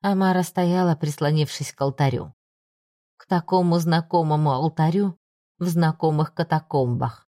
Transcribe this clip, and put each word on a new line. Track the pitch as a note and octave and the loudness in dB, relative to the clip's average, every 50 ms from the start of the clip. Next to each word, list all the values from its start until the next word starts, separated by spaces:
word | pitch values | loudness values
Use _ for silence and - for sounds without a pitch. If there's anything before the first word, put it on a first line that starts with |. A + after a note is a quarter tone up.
Амара | - G3+ G3+ F#3+ F#3+ F#3+ F#3 F#3 F3+ | 0 0 0 2 2 2 2 2 0
стояла, | E3+ - - F3+ F3 F3 F#3 F#3 F3 E3 | -2 -2 -2 0 2 2 2 2 2 0
прислонившись | D3+ - D3+ C#3+ - D#3 D3 D#3 D#3 D3+ C#3+ - - C#3+ - - | 0 -2 -6 -4 -2 0 0 2 2 0 -2 -2 -8 -10 -10 -6
к | _ | _
алтарю. | C#3 C#3 C3+ - D3 C3+ B2+ - - D3+ - _ _ _ _ _ _ _ _ _ _ _ _ _ _ _ _ _ | -4 -4 -2 0 0 0 0 -2 -6 -8 -16 _ _ _ _ _ _ _ _ _ _ _ _ _ _ _ _ _
К | - | -8
такому | _ F#3+ F3 E3+ - F#3+ F#3 F3+ F3 E3+ F3 | _ -2 -2 -2 0 0 2 2 2 2 0
знакомому | E3 E3 E3 E3 E3 E3 - F3 E3 D3+ D3+ D3+ D#3 D3+ | 2 2 0 0 0 0 0 0 2 2 0 2 2 2
алтарю | C3+ B2+ D3+ D#3+ D#3 - D#3+ D#3+ E3 G3 G3+ G3 E3+ _ _ _ _ _ _ _ _ _ | 0 0 -2 -4 0 0 0 2 2 0 0 -2 -4 _ _ _ _ _ _ _ _ _
в | F3 F3+ | -6 -2
знакомых | E3+ E3+ E3+ D#3 D#3 - - D#3+ D#3 D3+ D#3 D3 _ | 0 0 0 0 0 0 -2 -2 0 0 -2 -2 _
катакомбах. | - E3 - - D#3 - _ - C#3+ C3 B2 A#2+ B2+ B2+ A#2 - - _ _ _ | -6 -4 -2 -2 -4 -4 _ -2 -2 0 0 -2 -2 -4 -6 -6 -10 _ _ _